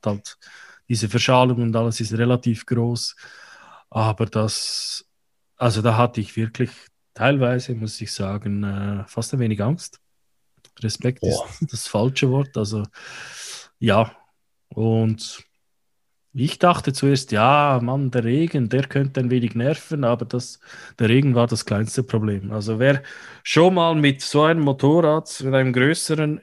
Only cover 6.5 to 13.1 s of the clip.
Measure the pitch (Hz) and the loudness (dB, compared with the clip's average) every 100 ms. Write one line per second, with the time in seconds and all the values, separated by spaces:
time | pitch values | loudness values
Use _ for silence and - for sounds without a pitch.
6.5 | - 113 - - _ _ - 120 143 123 | -4 -6 -6 -20 _ _ -2 2 2 2
7.5 | 123 127 113 110 - 104 - 98 104 104 | 0 -4 -6 -8 -8 -12 -6 -6 -4 -4
8.5 | 101 101 98 101 101 101 - 117 135 117 | -4 -4 -4 -4 -6 -8 -8 -6 -2 -2
9.5 | 104 107 139 - - _ _ _ _ _ | 0 0 -2 -6 -20 _ _ _ _ _
10.5 | _ _ _ 110 - 127 131 95 - - | _ _ _ -6 -4 -4 -2 -2 -2 -6
11.5 | - 156 117 - 104 120 135 135 135 139 | -8 -8 -8 -4 -2 0 0 0 0 -2
12.5 | - 107 107 104 - - | -4 -4 -4 -6 -12 -20